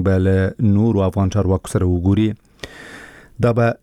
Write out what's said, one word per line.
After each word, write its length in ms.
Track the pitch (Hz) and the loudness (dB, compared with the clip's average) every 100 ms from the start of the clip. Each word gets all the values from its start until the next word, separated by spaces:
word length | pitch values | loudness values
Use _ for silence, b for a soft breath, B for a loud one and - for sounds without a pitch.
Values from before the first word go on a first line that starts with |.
| 92 | 2
به 160 | 95 95 | 2 2
له 480 | 95 95 - 104 | 2 0 0 0
نورو 340 | 101 113 101 95 | 2 2 0 0
افغان 260 | 101 95 104 | 0 -2 0
چارواکو 400 | 92 95 - 104 | 0 -2 -2 -2
سره 160 | 90 | 0
وګوري. 400 | 90 92 101 107 110 _ B B B B B B B B B | 0 2 2 0 -4 _ B B B B B B B B B
دا 60 | 120 117 | 0 2
به 160 | 117 - | 0 -2